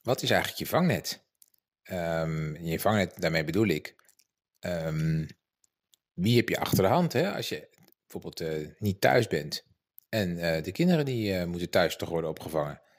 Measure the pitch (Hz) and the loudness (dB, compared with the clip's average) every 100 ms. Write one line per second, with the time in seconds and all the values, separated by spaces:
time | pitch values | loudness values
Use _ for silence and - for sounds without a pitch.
0 | - 131 143 95 - - - 135 180 113 | -4 -2 2 2 0 -6 -2 2 2 0
1 | - - _ _ _ _ _ _ - 92 | -2 -12 _ _ _ _ _ _ -8 -4
2 | 85 82 80 78 78 76 82 80 98 107 | -2 0 -2 -2 -4 -6 -6 0 2 2
3 | 90 - 87 82 73 87 107 76 - - | 0 -2 0 0 0 2 2 0 -4 -20
4 | _ _ _ _ _ _ 90 87 80 78 | _ _ _ _ _ _ -6 -4 -2 0
5 | 80 80 78 - _ _ _ _ _ _ | 0 0 -2 -12 _ _ _ _ _ _
6 | _ - 98 120 - - - 101 95 147 | _ -2 4 4 2 -2 0 2 4 4
7 | 165 117 190 - - - - _ _ _ | 2 2 0 -2 -6 -8 -12 _ _ _
8 | _ 87 82 - 82 78 76 - 104 95 | _ -12 -12 -8 -4 -4 -6 -4 -4 2
9 | - 127 113 80 76 - - _ _ _ | 4 4 2 -2 -4 -10 -12 _ _ _
10 | _ 113 92 85 85 80 80 - 175 165 | _ -2 -2 0 0 0 -2 0 4 4
11 | 139 120 104 92 87 87 87 98 85 - | 2 -2 0 0 -2 -4 0 2 2 0
12 | 82 82 80 80 80 78 73 73 _ | -4 -2 -4 -6 -4 -2 -2 -8 _